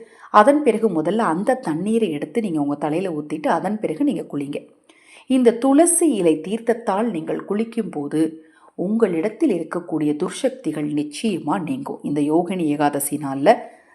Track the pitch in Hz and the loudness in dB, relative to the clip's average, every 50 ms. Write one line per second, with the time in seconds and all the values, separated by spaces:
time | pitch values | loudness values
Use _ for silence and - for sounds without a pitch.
0 | - - - - - - - 208 208 269 285 302 294 254 208 208 226 220 175 156 | -14 -20 -20 -20 -12 2 6 6 8 8 6 6 4 2 0 2 0 0 0 0
1 | 151 170 196 226 220 180 160 175 202 262 254 254 - 175 151 160 185 214 226 233 | 0 0 0 0 0 0 0 0 0 0 0 -2 0 -4 -4 -2 -2 0 0 0
2 | 220 170 151 143 156 151 - 233 214 190 160 151 143 143 143 143 - 151 151 165 | 0 0 -2 -6 -8 -4 -4 -4 -4 -2 -2 -2 -2 -2 -4 -4 -4 -2 -2 -2
3 | - 185 160 151 151 147 156 156 151 277 190 165 156 190 208 214 - - 160 - | -2 -4 -6 -6 -6 -8 -8 -4 -2 0 0 0 0 -2 -4 -4 -4 -4 -4 -2
4 | 285 294 202 151 147 - - 143 139 139 143 - - - _ _ _ _ - _ | -2 -2 -2 -2 -6 -8 -8 -8 -8 -6 -8 -10 -12 -14 _ _ _ _ -20 _
5 | _ _ - - - - 254 262 254 233 220 233 269 269 269 285 330 - - - | _ _ -20 -18 -4 0 2 4 6 6 4 4 2 4 6 6 6 6 4 2
6 | 349 311 247 196 175 165 156 151 160 185 214 226 - 240 226 - - 226 190 196 | 2 2 2 4 4 4 4 2 0 -4 -6 -4 0 0 -2 0 0 -2 0 0
7 | 233 240 180 160 156 160 156 156 - - 196 208 226 226 - 233 202 175 - 151 | 0 -2 -2 -6 -6 -4 -6 -6 -4 -4 -4 -4 -4 -4 -4 -6 -6 -6 -6 -8
8 | 143 143 151 156 160 156 - - - _ _ _ _ - _ - 175 196 220 226 | -8 -4 0 0 0 0 -2 -10 -20 _ _ _ _ -20 _ -6 -4 -2 2 2
9 | 233 190 175 160 160 220 220 - 330 277 190 165 160 - - 175 175 - 156 151 | 2 2 2 0 -2 -2 -2 0 0 2 2 0 -2 -4 -6 -8 -6 -4 -4 0
10 | 147 151 147 147 185 185 - - - 262 - - - 160 156 156 151 147 147 151 | 0 0 0 0 -2 -4 -4 -2 -2 -2 -2 -2 -8 -6 -4 -4 -4 -4 -2 -2
11 | 151 - - - - 226 190 151 - 147 170 202 160 135 135 120 - - - - | -4 -4 -8 -4 -4 -2 -2 -2 -2 -2 -4 -2 -2 -4 -6 -6 -6 -8 -10 -8
12 | - 151 143 151 143 147 156 170 175 175 190 185 165 147 147 147 147 147 143 143 | -6 -4 -2 -2 0 2 2 2 2 0 -2 -2 -2 -2 0 2 2 0 0 0
13 | 139 - 160 147 147 135 135 135 143 202 247 240 - - - - _ _ _ | -4 -4 -6 -6 -6 -6 -4 0 4 4 4 4 2 -14 -18 -20 _ _ _